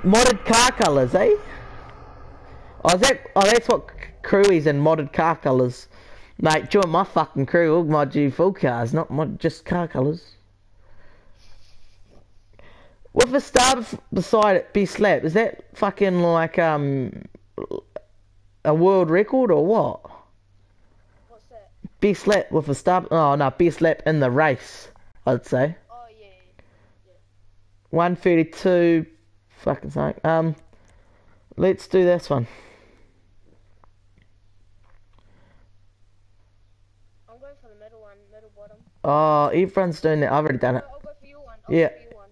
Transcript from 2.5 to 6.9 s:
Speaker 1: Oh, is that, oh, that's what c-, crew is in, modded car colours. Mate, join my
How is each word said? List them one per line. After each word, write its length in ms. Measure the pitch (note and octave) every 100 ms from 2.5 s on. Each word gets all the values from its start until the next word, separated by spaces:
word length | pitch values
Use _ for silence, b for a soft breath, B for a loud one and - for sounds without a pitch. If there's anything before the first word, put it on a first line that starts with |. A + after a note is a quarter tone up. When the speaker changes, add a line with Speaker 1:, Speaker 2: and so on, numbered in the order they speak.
| B B B
Speaker 1:
Oh, 120 | - F#3
is 60 |
that, 260 | C4 B3+ - F#3+
oh, 60 |
that's 260 | G3 A#3 A#3
what 220 | G#3 -
c-, 180 | - - -
crew 260 | - G3 G3+
is 160 | F3 D3+
in, 160 | C#3+
modded 300 | D3+ D#3+ C#3+
car 240 | - E3 D#3+
colours. 520 | C#3+ C3 B2+ - - b b b b -
Mate, 280 | D#3+ D#3 D3+
join 200 | G3+
my 140 | F3+